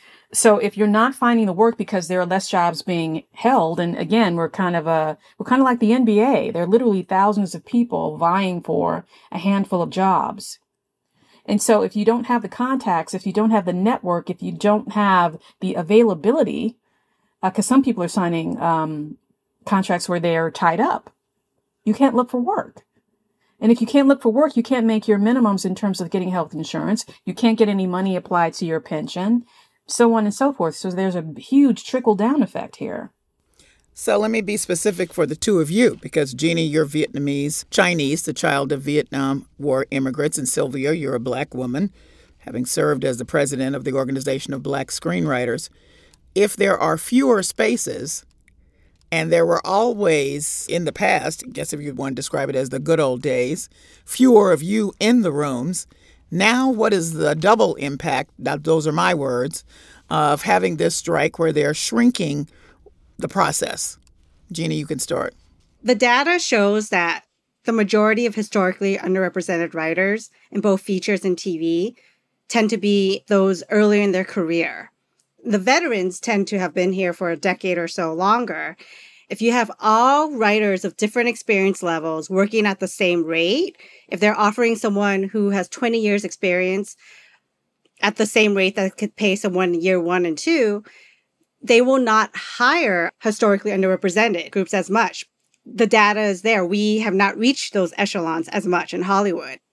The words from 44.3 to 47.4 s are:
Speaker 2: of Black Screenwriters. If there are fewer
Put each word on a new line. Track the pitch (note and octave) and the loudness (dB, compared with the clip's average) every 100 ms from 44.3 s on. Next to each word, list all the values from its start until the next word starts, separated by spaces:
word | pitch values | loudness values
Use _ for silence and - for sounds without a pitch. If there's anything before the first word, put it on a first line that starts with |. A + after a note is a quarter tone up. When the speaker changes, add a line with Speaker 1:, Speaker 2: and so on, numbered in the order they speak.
| C3+ - | -6 -6
Speaker 2:
of | C#3 | -8
Black | D3 C#3 C3+ | -6 -6 -6
Screenwriters. | - E3 F3 D#3 B2+ B2 D#3 - _ _ _ _ _ _ | -8 -4 -2 -2 -2 -2 -4 -8 _ _ _ _ _ _
If | - G3+ - | 0 0 0
there | G3 F#3 | 0 2
are | D#3+ D#3 | 0 -2
fewer | - B3 C4+ G#3+ | 0 2 4 2